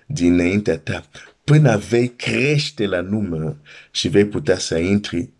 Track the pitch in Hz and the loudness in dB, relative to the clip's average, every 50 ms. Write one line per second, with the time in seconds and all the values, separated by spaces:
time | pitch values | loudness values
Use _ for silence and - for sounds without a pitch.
0 | _ - 76 80 87 87 87 87 87 87 98 104 104 104 82 78 - - 95 85 | _ -10 -4 0 2 2 4 4 2 2 0 0 0 -2 -4 -4 -4 -8 -8 -8
1 | - _ - - - - _ _ - - 143 156 151 123 110 101 90 87 110 120 | -10 _ -20 -20 -20 -20 _ _ 0 4 4 6 6 4 2 2 0 0 0 2
2 | 123 123 - - - 113 110 113 127 147 151 147 151 - - - 107 95 92 90 | 2 0 -4 -6 -6 -4 -2 0 0 0 0 0 -2 -4 -6 -4 -4 -2 -2 -4
3 | 90 95 104 110 104 90 82 78 78 78 76 - _ - - - - _ - - | -4 -2 -4 -4 -4 -4 -4 -4 -6 -6 -8 -10 _ -20 -20 -20 -18 _ -8 -4
4 | - 90 78 101 104 104 - 90 76 95 92 92 - - 80 82 85 95 101 101 | -2 2 4 4 2 2 0 -4 -2 -2 -2 -2 -2 -4 -2 -2 0 0 0 0
5 | 104 - - 87 87 - _ _ | -2 -2 -6 -6 -6 -6 _ _